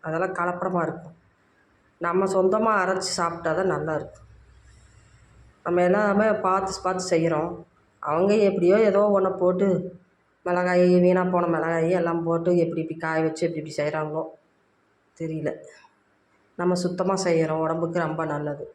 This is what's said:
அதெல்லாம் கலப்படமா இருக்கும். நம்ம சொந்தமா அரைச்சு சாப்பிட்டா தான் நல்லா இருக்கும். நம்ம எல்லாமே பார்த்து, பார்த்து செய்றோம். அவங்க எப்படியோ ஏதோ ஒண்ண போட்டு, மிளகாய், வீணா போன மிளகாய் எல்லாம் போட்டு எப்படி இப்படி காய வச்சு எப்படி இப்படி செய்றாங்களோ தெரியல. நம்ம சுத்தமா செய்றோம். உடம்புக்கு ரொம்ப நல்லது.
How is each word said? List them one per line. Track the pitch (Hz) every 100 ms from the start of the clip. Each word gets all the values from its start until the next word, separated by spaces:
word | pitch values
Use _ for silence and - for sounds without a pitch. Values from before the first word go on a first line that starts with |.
| 160
அதெல்லாம் | 160 185 180
கலப்படமா | 175 175 190 180 -
இருக்கும். | - - - _ _ _ _ _ _ _ _ 170
நம்ம | 185 190 190
சொந்தமா | 190 208 226 208
அரைச்சு | 180 185 - -
சாப்பிட்டா | 170 165 160 156
தான் | 190 147
நல்லா | 156 156
இருக்கும். | - - - - - - - - - - _ _ _ - - _ -
நம்ம | 175 180
எல்லாமே | 196 214 202 220 208 185
பார்த்து, | 190 190 - 185
பார்த்து | 185 180
செய்றோம். | 170 165 151 170 170 - _ _ _ 139
அவங்க | 156 196 214 202
எப்படியோ | 185 170 208 214
ஏதோ | 196 208 196
ஒண்ண | 185 185
போட்டு, | 180 180 196 175 - - _ _ _ _ 180
மிளகாய், | 175 180 180 180 180 180
வீணா | 185 185
போன | 180 175 160
மிளகாய் | 165 165 165 185
எல்லாம் | 170 165 165
போட்டு | 165 170 175 165
எப்படி | 165 160
இப்படி | 160 160
காய | 160 160
வச்சு | 160 170
எப்படி | 160
இப்படி | 151 151
செய்றாங்களோ | 147 156 151 156 - - _ _ _ _ _ _ _ _
தெரியல. | 160 160 147 - - - _ _ _ _ _ _ _ -
நம்ம | 180 180 180
சுத்தமா | - 185 185 175
செய்றோம். | 165 156 156 160
உடம்புக்கு | 165 170 170 160
ரொம்ப | 156 160
நல்லது. | 147 151 143 151